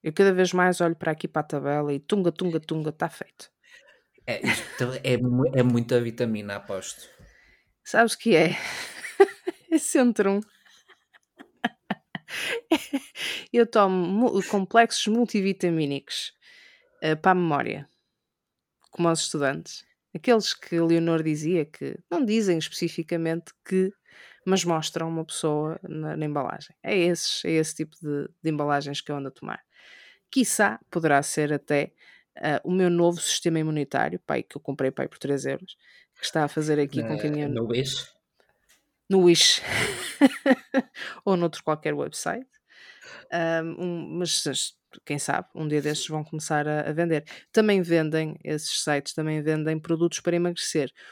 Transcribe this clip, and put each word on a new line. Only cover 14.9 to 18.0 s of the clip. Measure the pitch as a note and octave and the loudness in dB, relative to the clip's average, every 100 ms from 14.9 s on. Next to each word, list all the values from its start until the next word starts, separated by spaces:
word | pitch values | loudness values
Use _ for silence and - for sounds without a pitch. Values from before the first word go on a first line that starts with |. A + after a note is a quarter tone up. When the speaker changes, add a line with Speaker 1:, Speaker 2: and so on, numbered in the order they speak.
| - - | 4 0
Speaker 1:
multivitamínicos, | A3+ A#3+ G#3+ F#3+ F#3+ F3+ E3 D3 C#3 - - - - - - - _ _ _ | 2 2 0 0 0 0 0 0 -4 -8 -10 -10 -14 -20 -20 -20 _ _ _
eh, | D#3 D#3 | -2 2
para | F3+ | 4
a | F#3 | 4
memória, | E3+ C#3+ - - C#3+ _ | 4 0 -2 -6 -12 _